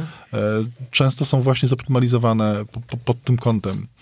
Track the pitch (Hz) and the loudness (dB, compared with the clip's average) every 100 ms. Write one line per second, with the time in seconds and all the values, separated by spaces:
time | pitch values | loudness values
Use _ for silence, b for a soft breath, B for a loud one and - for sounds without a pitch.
0 | 160 B B 110 104 110 113 120 127 - | -6 B B -4 -2 -2 -4 -10 -6 0
1 | 135 - 139 135 131 127 127 131 - 127 | 0 2 0 2 2 2 2 0 0 2
2 | 123 120 117 113 107 104 107 117 - 120 | 2 2 2 2 0 -2 -6 -12 -10 -6
3 | - 120 - 120 120 110 95 95 - _ | -2 -2 0 0 2 0 -2 -6 -10 _